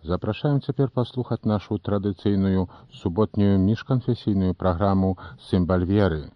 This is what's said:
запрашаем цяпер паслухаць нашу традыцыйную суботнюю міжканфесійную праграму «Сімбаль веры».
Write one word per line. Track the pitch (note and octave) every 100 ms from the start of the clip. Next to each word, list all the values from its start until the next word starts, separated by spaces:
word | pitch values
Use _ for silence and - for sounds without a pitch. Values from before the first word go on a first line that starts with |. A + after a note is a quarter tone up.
| E2
запрашаем | F2+ - G#2+ D3+ C#3+
цяпер | - C#3 C3+ -
паслухаць | A#2+ - A#2+ A#2 A2+
нашу | G#2 - G#2 -
традыцыйную | G2+ G2+ G2 G#2+ G2+ G2 F#2+ F#2 - - -
суботнюю | G2 E2+ G#2+ - G2+ G2
міжканфесійную | F#2+ A2+ - C3 A#2+ A#2 - G2 F#2
праграму | F2+ F#2 E2+ G2+ F#2+ F#2+ F2+ - - -
«Сімбаль | F#2+ E2+ F2+ F2+
веры». | G2+ G2 D#2 C#2+